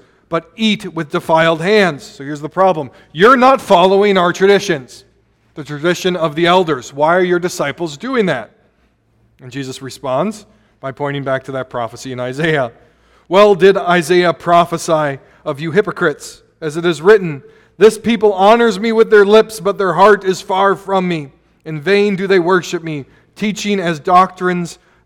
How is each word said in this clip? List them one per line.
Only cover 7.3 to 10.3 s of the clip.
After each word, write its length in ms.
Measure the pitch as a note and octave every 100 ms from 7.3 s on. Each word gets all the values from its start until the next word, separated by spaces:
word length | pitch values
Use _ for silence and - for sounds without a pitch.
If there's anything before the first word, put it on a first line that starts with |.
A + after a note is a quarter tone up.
| F3
disciples 580 | E3+ - D3 C3+ E3+ C#3+
doing 300 | A#3+ B3+ F#3+
that?" 260 | C3 G#2+ _ _ _ _ _ _ _ _ _
And 120 | B2+
Jesus 320 | C3 C3 B2+
responds 640 | C3+ - C#3 C3 F#3+